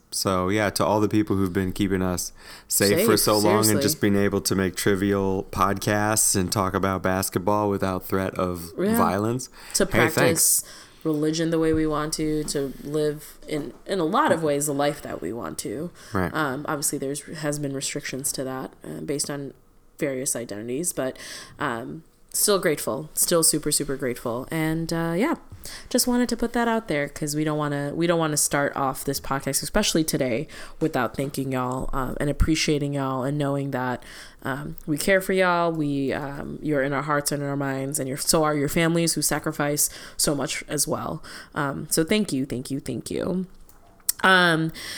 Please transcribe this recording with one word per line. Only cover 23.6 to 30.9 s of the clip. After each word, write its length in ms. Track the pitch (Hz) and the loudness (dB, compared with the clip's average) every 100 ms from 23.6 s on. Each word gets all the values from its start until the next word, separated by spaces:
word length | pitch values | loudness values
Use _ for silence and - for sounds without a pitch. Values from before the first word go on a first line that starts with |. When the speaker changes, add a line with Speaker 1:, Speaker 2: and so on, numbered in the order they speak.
| 147 | 0
Speaker 2:
super 240 | - 135 | -2 -2
grateful. 520 | 135 127 127 123 120 - | -4 -4 -4 -4 -4 -4
And, 420 | 160 156 160 165 | -2 0 -2 -2
uh, 200 | 165 165 170 | -2 0 0
yeah, 180 | 302 349 - - - - - | 0 -2 -6 -16 -14 -14 -2
just 160 | 247 | 0
wanted 240 | 247 240 240 | 2 2 2
to 80 | 226 | 0
put 160 | 233 | -2
that 140 | 240 233 | 0 2
out 200 | 226 220 | 0 0
there 220 | 147 143 | -2 -2
'cause 260 | - 151 | -4 -4
we 80 | 147 | 0
don't 140 | 156 151 | 0 0
wanna, 360 | 147 143 143 | -2 -2 -2
we 100 | 156 | 0
don't 140 | 170 170 | 2 2
wanna 180 | 156 147 | 2 2
start 380 | - 147 143 | 2 2 0
off 280 | - 135 135 | 0 -2 -2
this 160 | 143 135 | -4 -4
podcast, 440 | - 139 139 - | -2 -2 -2 -2
especially 400 | 151 208 214 165 | 0 0 2 2
today, 440 | 156 143 127 117 156 - - - | 2 0 0 -2 -4 -10 -14 -4
without 360 | 156 | 0